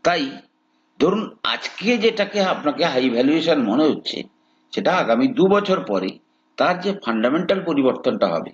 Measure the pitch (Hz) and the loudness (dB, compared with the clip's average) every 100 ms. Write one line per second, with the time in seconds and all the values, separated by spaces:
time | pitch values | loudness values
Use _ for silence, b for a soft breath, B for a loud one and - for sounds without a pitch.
0 | 170 175 135 101 _ _ _ _ _ _ | 0 0 -4 -8 _ _ _ _ _ _
1 | 160 208 - - - 117 - - 196 240 | 0 0 -4 -6 -6 -4 -8 -4 0 2
2 | 220 214 196 208 185 151 147 135 165 127 | 2 0 -4 0 0 0 -2 0 0 2
3 | 131 117 131 160 165 151 110 123 156 107 | 0 2 2 2 2 2 2 2 2 0
4 | - - - _ _ _ _ - 101 180 | -6 -10 -12 _ _ _ _ -2 0 0
5 | 117 117 131 120 190 202 196 185 - 95 | 2 2 2 2 4 4 2 -2 -2 -4
6 | 95 - _ _ _ - 143 175 190 196 | -4 -8 _ _ _ -2 0 0 -4 -6
7 | 120 110 120 160 175 196 170 143 131 117 | -4 0 0 0 0 -2 0 2 2 2
8 | 123 107 95 82 - | -2 0 0 0 -6